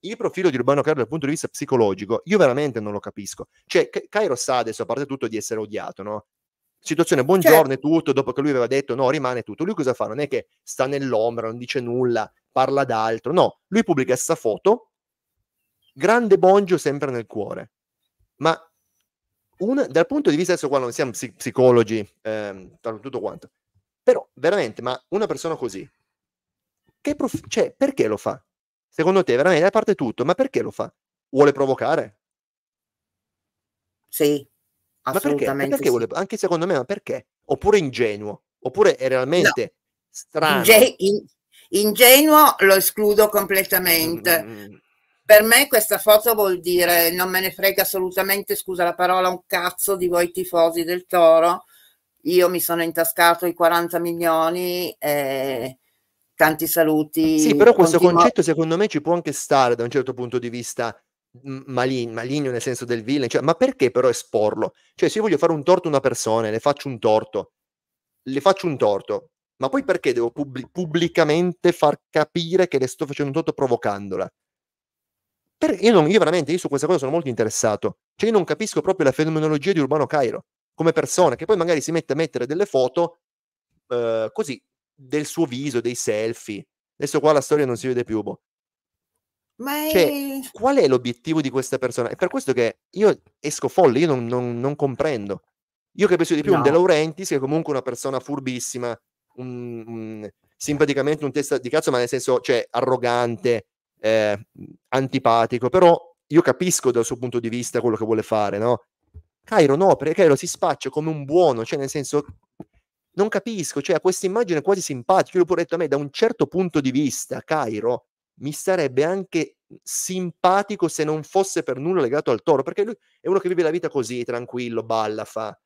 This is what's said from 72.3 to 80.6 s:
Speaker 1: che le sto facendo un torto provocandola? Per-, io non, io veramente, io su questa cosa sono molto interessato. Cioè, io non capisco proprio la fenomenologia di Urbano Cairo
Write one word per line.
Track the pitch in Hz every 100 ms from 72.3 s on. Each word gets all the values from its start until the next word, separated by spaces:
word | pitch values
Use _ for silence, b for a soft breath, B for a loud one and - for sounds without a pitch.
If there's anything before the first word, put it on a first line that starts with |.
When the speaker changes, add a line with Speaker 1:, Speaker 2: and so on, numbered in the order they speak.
| - 165 185 180
Speaker 1:
che | 139
le | 127
sto | - 147
facendo | 143 143
un | 139
torto | 160
provocandola? | - 135 117 113 101 101 92 95 _ _ _ _ _ _ _ _ _ _ _ _ _
Per-, | 311 208
io | 202
non, | 214 151
io | 208
veramente, | 156 175 139
io | 175
su | 156
questa | 139 151
cosa | 175
sono | 131
molto | 160 139
interessato. | 113 110 - 113 104 107 - _ _
Cioè, | 214
io |
non | 220
capisco | 170 147 214 -
proprio | - 190 147
la |
fenomenologia | 131 156 156 156 151 143
di | 196
Urbano | 135 151 143
Cairo | 151 127 107 - _